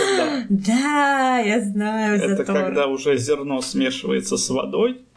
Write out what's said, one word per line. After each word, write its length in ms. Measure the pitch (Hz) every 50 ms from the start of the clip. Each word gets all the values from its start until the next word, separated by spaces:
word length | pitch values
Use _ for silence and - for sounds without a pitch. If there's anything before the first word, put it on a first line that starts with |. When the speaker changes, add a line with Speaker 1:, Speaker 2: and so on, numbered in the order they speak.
| 392 392 392
Speaker 1:
да. 280 | 359 320 302 285 262 214
Speaker 2:
<gasps> 20 | 196
Да, 880 | 202 196 196 202 233 254 277 294 294 294 285 277 277 269 262 262 254 247
я 220 | 220 202 214 240
знаю 560 | 202 202 202 208 208 214 220 220 220 208 208 196
Speaker 1:
Это 180 | - 196 196
Speaker 2:
затор. 200 | 208 196 202 196
Speaker 1:
когда 300 | 196 190 185 - 147 143 135
уже 280 | 135 131 135 147 139
зерно 440 | 123 117 143 147 139 139 143 135 131
смешивается 720 | 127 - - 135 131 127 131 - - 131 131 127 131 - 123
с 140 | 123 - -
водой, 520 | 127 131 - - - - 220 254 254 - - _ _